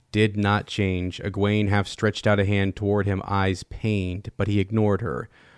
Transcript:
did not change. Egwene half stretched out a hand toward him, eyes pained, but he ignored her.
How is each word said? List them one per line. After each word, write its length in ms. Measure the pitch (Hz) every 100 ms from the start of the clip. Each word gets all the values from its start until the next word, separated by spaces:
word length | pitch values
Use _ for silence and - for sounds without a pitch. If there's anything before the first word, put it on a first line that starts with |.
| _
did 240 | 104 107 104
not 300 | 101 104 -
change. 520 | - 95 90 90 -
Egwene 460 | 101 95 101 107 101
half 180 | 101 98
stretched 400 | - 110 - 107
out 120 | 101
a 60 | 98
hand 300 | 101 98 -
toward 300 | 101 104 98
him, 160 | 98 -
eyes 380 | 98 95 90
pained, 680 | - - 110 104 90 92 110 -
but 120 | 104
he 100 | 101
ignored 400 | 95 110 107 95
her. 280 | 90 - - _ -